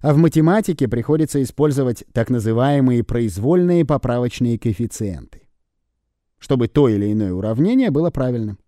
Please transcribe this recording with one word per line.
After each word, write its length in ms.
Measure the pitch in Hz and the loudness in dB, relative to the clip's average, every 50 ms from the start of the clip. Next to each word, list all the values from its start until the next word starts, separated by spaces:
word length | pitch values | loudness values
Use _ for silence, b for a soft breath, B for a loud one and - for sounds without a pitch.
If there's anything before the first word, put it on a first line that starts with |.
А 120 | - 175 147 | 2 2 4
в 40 | |
математике 720 | 147 165 165 - 156 156 160 180 220 214 - 180 - 139 120 | 4 4 4 4 4 4 4 4 2 0 -2 -2 -2 -2 -2
приходится 540 | - 120 117 - 147 156 156 143 - 143 135 | -2 -4 -2 0 0 0 0 0 0 -2 -2
использовать 640 | 123 - - 147 151 139 135 139 127 117 - - _ _ | -4 -2 0 0 0 2 0 0 -2 -2 -6 -10 _ _
так 180 | - 117 - | -4 -2 0
называемые 760 | 127 120 104 110 113 113 127 139 143 143 135 127 123 120 117 | -2 -2 0 -2 0 0 2 2 2 2 2 2 2 0 -2
произвольные 800 | - - 123 120 110 85 98 101 131 170 180 180 175 175 170 165 | -2 -2 -2 -2 -2 -4 -4 -2 0 2 2 2 2 2 2 2
поправочные 760 | 131 151 131 - - 120 120 123 123 - - 123 117 117 107 | 2 0 -2 -2 -2 -2 -2 -2 -4 -4 -2 -2 -2 -2 -2
коэффициенты, 840 | - 117 107 - 117 113 - - 110 101 90 71 - - - - _ _ _ _ _ _ _ _ _ _ _ _ _ _ _ _ _ _ _ _ | -2 -4 -2 -2 -4 -6 -6 -8 -8 -8 -8 -10 -14 -18 -20 -20 _ _ _ _ _ _ _ _ _ _ _ _ _ _ _ _ _ _ _ _
чтобы 300 | - - 139 127 120 107 | -6 -4 -2 0 0 0
то 200 | _ 139 139 123 | _ 4 4 4
или 240 | 110 101 101 104 107 | 4 2 0 0 0
иное 200 | 107 107 95 90 | -2 -2 -2 -4
уравнение 580 | 90 98 107 113 113 151 196 240 262 262 220 | -4 -4 -4 0 0 0 2 2 2 2 2
было 200 | 143 139 165 175 | 0 0 0 -2
правильным. 480 | - - 131 127 123 120 110 107 101 - _ | -2 -2 -2 -2 -2 -4 -4 -6 -8 -12 _